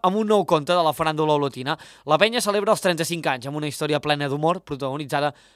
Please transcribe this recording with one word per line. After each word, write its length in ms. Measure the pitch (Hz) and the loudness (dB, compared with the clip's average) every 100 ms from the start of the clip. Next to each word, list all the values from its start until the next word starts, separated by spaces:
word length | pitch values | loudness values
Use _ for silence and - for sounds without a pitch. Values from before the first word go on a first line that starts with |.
| 185 | 2
amb 140 | 202 | 0
un 60 | 214 | 2
nou 140 | 214 170 | 2 4
conte 240 | 165 147 | 0 2
de 140 | 180 160 | 2 2
la 80 | |
faràndula 400 | 147 160 151 156 | 0 -2 0 2
olotina. 400 | 147 139 127 127 160 - - - | 2 0 -4 -6 -6 -10 -10 0
La 140 | 156 | 4
penya 220 | 208 240 208 | 4 2 0
celebra 300 | 208 202 208 | 0 2 2
els 80 | |
trenta-cinc 420 | 190 165 165 170 156 | 2 0 -2 -2 -2
anys 220 | 131 135 | -4 -4
amb 80 | 147 | -6
una 80 | 151 | -6
història 320 | - 151 147 | -4 -2 0
plena 280 | 151 147 143 | 0 0 -2
d'humor, 300 | 143 156 180 | 0 0 0
protagonitzada 680 | - 139 135 139 143 147 147 - _ | -4 -6 -6 -6 -4 -2 -2 -4 _